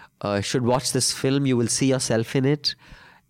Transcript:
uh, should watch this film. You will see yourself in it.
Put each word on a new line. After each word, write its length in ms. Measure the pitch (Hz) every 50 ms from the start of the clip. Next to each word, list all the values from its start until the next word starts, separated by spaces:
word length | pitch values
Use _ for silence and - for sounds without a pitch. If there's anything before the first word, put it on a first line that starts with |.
| - - _ - -
uh, 180 | 101 101 101
should 220 | 98 - - 135 123
watch 280 | 117 123 135 - - -
this 200 | 131 - - -
film. 320 | - - 135 135 139 143
You 120 | 131 127
will 100 | 120 117 107
see 180 | - - 139
yourself 480 | 135 131 127 - - 120 110 113 - -
in 120 | 139 131
it. 280 | 139 147 147 - - - - - - - - - - - _ _ _